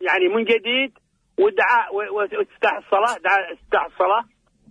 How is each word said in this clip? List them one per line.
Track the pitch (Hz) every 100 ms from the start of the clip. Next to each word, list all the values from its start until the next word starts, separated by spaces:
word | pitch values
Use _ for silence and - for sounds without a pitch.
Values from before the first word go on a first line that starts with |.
يعني | 180 185 180
من | 220
جديد | 220 226 208 254 269 _ _ _ _ -
والدعاء | 403 370 196 240 185
و-، | 196
و-، | 208 208 196 214
واستفتاح | 202 - 214 202
الصلاة، | - 196 233 208
دعاء | 185 196 170
استفتاح | 160 - 196
الصلاة؟ | 156 - 185 214 - _ _ _ _